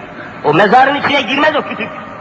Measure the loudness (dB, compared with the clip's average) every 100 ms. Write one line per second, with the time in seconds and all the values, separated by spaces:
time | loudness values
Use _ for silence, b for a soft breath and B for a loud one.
0 | -16 -16 -16 -4 0 4 6 6 4 2
1 | 0 0 -2 0 0 0 -4 -6 -10 -10
2 | -14 -16